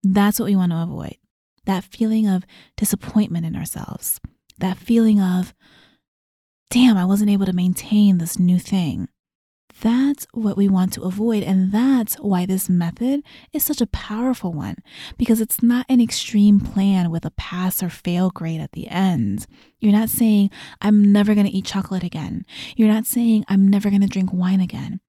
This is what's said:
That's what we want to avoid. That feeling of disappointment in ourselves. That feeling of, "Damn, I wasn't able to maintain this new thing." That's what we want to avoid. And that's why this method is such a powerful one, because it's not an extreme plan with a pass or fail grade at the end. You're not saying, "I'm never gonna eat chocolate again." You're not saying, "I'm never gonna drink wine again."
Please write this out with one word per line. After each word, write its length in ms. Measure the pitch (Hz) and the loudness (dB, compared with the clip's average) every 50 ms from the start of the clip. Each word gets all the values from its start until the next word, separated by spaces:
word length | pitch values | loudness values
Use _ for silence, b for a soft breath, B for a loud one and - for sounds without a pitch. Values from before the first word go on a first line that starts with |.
| - | 2
That's 340 | 196 190 202 202 208 208 - | 2 2 4 2 2 0 -2
what 80 | 226 | -2
we 80 | 196 202 | 0 0
want 160 | 190 180 175 | 0 0 0
to 80 | 165 165 | -2 -4
avoid. 380 | 165 175 135 - - - - _ _ _ _ _ _ _ _ _ _ | -6 -6 -8 -10 -12 -12 -14 _ _ _ _ _ _ _ _ _ _
That 180 | - 190 180 | -4 -4 -4
feeling 460 | - _ - - 226 220 220 220 220 202 | -6 _ -6 -4 -2 0 0 0 2 0
of 180 | 190 185 185 b b b b b b | 0 -2 -4 b b b b b b
disappointment 680 | - 214 - - - - - - 214 208 - 170 170 165 | -6 -4 -4 -4 -6 -6 -2 0 0 0 0 -2 -6 -4
in 120 | 160 - | -4 -6
ourselves. 640 | - 165 - - - - - - - - - - - - - _ _ _ _ _ _ | -6 -8 -8 -10 -12 -12 -12 -14 -12 -10 -10 -10 -10 -12 -20 _ _ _ _ _ _
That 200 | 185 190 185 - | -6 -6 -6 -6
feeling 420 | - - 233 233 226 220 214 202 | -2 0 2 4 4 4 4 4
of, 320 | 190 185 180 180 185 - _ b b b b b b b b b b b _ _ _ _ _ _ _ _ _ _ _ _ | 2 2 0 -2 -2 -4 _ b b b b b b b b b b b _ _ _ _ _ _ _ _ _ _ _ _
"Damn, 260 | - 247 254 254 220 | 2 4 4 4 4
I 80 | 185 180 | 4 2
wasn't 260 | 185 196 202 208 208 | 0 0 2 2 2
able 160 | 202 196 196 | 2 2 0
to 60 | 190 | -2
maintain 640 | 180 180 180 180 180 - - - 214 208 208 202 190 175 | -2 0 0 0 -2 -2 -4 -2 2 4 4 4 4 2
this 200 | 165 165 - - | 0 -4 -2 0
new 220 | 180 180 180 175 | 2 2 2 0
thing." 480 | - - 196 190 175 147 - - 92 - _ _ _ _ _ _ _ _ _ _ _ _ _ _ | 0 -2 -4 -2 -2 -2 -4 -6 -8 -10 _ _ _ _ _ _ _ _ _ _ _ _ _ _
That's 460 | - 226 233 247 269 277 285 - - _ | -2 0 0 2 2 0 -2 -4 -8 _
what 240 | _ 233 220 202 - | _ -4 -4 -2 0
we 100 | 196 202 | 2 2
want 260 | 196 196 185 185 185 - | 2 2 2 0 -2 -4
to 80 | - | -6
avoid. 420 | - 185 185 202 214 233 226 208 - | -8 -6 -6 -2 -2 -2 -2 -2 -2
And 260 | - 190 190 190 190 | 0 0 0 0 0
that's 460 | 196 214 247 269 269 254 220 208 - | 0 0 2 2 2 0 0 -4 -8
why 300 | - - 202 190 180 180 | -6 -2 -2 0 0 0
this 220 | 190 190 190 - - | -2 -4 -4 -2 0
method 540 | 185 175 170 170 - - 233 254 277 285 B B B B B B | 0 0 0 -2 -6 -4 -2 -2 -2 -2 B B B B B B
is 100 | - 302 | -6 -6
such 180 | - - 302 - | -4 -4 -2 -4
a 60 | 240 | -4
powerful 640 | - - - - - 208 220 240 262 254 - - 180 | -4 -4 -10 -8 -8 -8 -4 -2 -2 -4 -4 -6 -8
one, 240 | 165 147 98 101 175 - B B B B B B B | -8 -6 -8 -8 -10 -12 B B B B B B B
because 240 | B 247 226 226 220 | B 0 2 2 0
it's 220 | 220 220 - - | 2 -4 -2 0
not 240 | - 233 240 247 262 - | 2 2 2 2 0 2
an 120 | 262 240 | 2 2
extreme 580 | 233 226 - - - - - 208 202 208 202 202 | 2 2 0 -8 -8 -2 2 4 6 6 6 6
plan 540 | - - - 196 190 196 196 185 175 170 | 4 0 -2 0 2 2 2 2 0 0
with 120 | 160 165 - | -4 -4 -8
a 60 | 156 | -8
pass 480 | _ - - - 175 180 180 185 - - | _ -10 -10 -10 -8 -4 -4 -4 -4 -4
or 80 | 185 175 | -6 -8
fail 420 | - - _ 180 175 175 185 185 | -8 -8 _ -4 -2 0 0 0
grade 300 | - - 160 165 165 160 | -2 -4 -8 -6 -6 -6
at 120 | 151 - | -8 -10
the 160 | - - - - | -10 -12 -12 -6
end. 580 | - 175 196 185 175 139 113 101 98 107 - - b b b b b b | -2 0 0 0 0 0 -2 -2 -4 -6 -8 -12 b b b b b b
You're 140 | - 208 | 2 2
not 160 | 202 214 226 220 | 4 4 2 0
saying, 420 | - - 240 220 214 208 202 202 B B B B B B | 0 0 2 4 4 4 2 2 B B B B B B
"I'm 300 | - 208 214 208 202 202 | 0 4 4 6 6 6
never 200 | 202 208 208 208 | 6 4 4 4
gonna 180 | 214 208 202 196 | 4 2 2 2
eat 140 | - 190 190 | 0 -4 -6
chocolate 360 | - - 196 190 - 196 185 | -4 -6 -6 -4 -4 -6 -6
again." 420 | 180 175 - 160 151 - - - - B B B B B B | -6 -6 -8 -8 -8 -8 -8 -10 -10 B B B B B B
You're 160 | - 220 214 | 2 4 4
not 140 | 214 220 226 | 4 2 0
saying, 380 | - - 240 233 233 220 214 208 | -2 -2 0 2 2 2 2 2
"I'm 220 | - 196 196 196 196 | 2 2 4 4 4
never 200 | 196 202 202 208 | 4 2 2 2
gonna 200 | 202 196 196 202 | 2 2 2 2
drink 240 | - 196 185 185 | 0 -2 -4 -2
wine 280 | - 180 180 185 190 190 | -2 -2 0 0 2 0
again." 400 | 185 175 - 131 139 170 - 185 _ | 0 -2 -4 -10 -10 -10 -12 -12 _